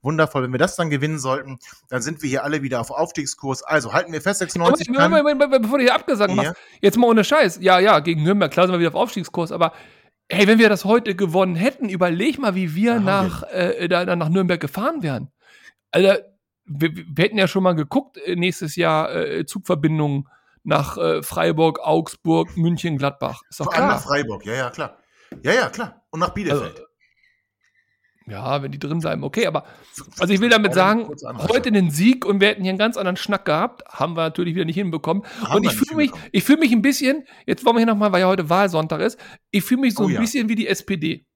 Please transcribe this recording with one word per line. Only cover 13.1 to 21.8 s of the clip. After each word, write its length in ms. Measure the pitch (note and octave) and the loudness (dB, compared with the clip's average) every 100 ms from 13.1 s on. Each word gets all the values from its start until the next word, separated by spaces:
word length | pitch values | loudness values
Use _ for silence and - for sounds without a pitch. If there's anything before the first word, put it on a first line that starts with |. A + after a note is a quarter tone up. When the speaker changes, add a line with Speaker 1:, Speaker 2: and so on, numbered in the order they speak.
| G3 F#3+ E3 | 0 0 -4
Speaker 1:
wir. 360 | - F#3 F3+ - | -8 -4 -2 -2
Speaker 2:
äh, 100 | F3 | 0
da, 160 | F3 | 0
da 120 | F3+ F3 | 0 -2
nach 120 | D#3 | 0
Nürnberg 320 | F3+ F3+ F3 | 0 0 -2
gefahren 440 | D#3+ - A#3+ E4 | -4 -4 -4 -4
wären. 260 | E3+ B2+ - _ _ _ - _ _ | -4 -6 -8 _ _ _ -20 _ _
Alter, 320 | D#3+ F#3+ G3+ - _ _ _ | 2 4 4 0 _ _ _
wir, 320 | _ C#3+ D#3+ E3 | _ -4 -2 -4
wir 280 | E3 C#3+ | -12 0
hätten 140 | G3 A3 | 0 2
ja 80 | F#3+ | 0
schon 160 | F#3+ | 2
mal 120 | F#3 E3+ | 0 0
geguckt, 400 | D3 C4+ C#4 - | 0 -2 -4 -14
äh, 160 | D3 | -6
nächstes 400 | F3 F3 E3+ D#3+ | -2 -2 -2 -8
Jahr, 400 | D#3 E3 D#3 D#3 | -2 0 0 0
äh, 320 | - C#3+ D3 - | -4 -4 -4 -6
Zugverbindungen 800 | - - F3+ D#3 D#3 D3+ C#3 C#3 _ _ _ | -8 -4 0 0 0 0 -2 -6 _ _ _
nach, 340 | - D3+ C#3+ - | -2 -2 -2 -4
äh, 240 | E3 D#3+ | -2 -2
Freiburg, 560 | D3+ - E3 D#3 D#3+ - | -4 -2 0 2 0 0